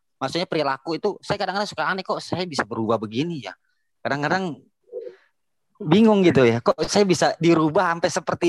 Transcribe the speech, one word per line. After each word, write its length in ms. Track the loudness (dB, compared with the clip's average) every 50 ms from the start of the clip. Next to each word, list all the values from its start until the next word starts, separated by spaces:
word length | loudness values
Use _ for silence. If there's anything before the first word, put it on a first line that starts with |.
| _ _ _
maksudnya 280 | _ -8 -6 -4 -6 -4
perilaku 540 | -4 -2 -2 -2 -2 -4 -4 -6 -6 -6 -4
itu, 160 | -4 -4 -4 -6
saya 180 | -6 -6 -4 -4
kadang-kadang 320 | -4 -4 -4 -4 -4 -4
suka 160 | -6 -4 -4
aneh, 160 | -4 -4 -4
kok 160 | -4 -6 -6 -6
saya 240 | -6 -6 -4 -4
bisa 240 | -4 -4 -6 -6 -6
berubah 320 | -6 -6 -4 -2 0 -2 -2
begini 480 | -2 -4 -4 -4 -4 -4 -6 -8 -10
ya. 80 | -12 -16 _ _ _ _ _ _ _ _ _
Kadang-kadang 560 | -8 -6 -4 -4 -2 -2 -2 -2 -4 -6 -8 -10 _ _ _ _ _ _ -14 -14 -14 -14 -18 _ _ _ _ _ _ _ _ _ _ _ _
bingung 480 | -8 0 2 4 6 6 6 6 6 4
gitu 160 | 4 6 6
ya, 160 | 6 4 4 2
kok 160 | 2 0 0 0 -2 0
saya 160 | 2 2 2
bisa 320 | 2 2 2 2 0 0
dirubah 560 | 2 2 4 4 4 2 2 2 0 0 0
sampai 160 | 0 -2 -2 -2
seperti 380 | -2 -4 -4 -4 -4 0 2